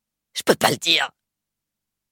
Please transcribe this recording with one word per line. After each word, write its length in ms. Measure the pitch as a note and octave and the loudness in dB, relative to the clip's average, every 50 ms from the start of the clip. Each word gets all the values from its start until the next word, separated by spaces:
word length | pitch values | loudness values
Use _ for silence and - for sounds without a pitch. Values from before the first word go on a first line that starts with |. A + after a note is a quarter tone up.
| _ _ _ _ _ _ - | _ _ _ _ _ _ -14
Je 80 | - - | -6 0
peux 120 | - A3+ | 0 0
pas 140 | - - A2+ | 2 2 0
le 80 | - - | 0 0
dire ! 320 | - E3 E3 D3+ C#3 B2+ - _ _ _ _ _ _ _ _ _ _ _ _ _ _ _ _ _ _ _ | -2 -2 0 0 -2 -4 -8 _ _ _ _ _ _ _ _ _ _ _ _ _ _ _ _ _ _ _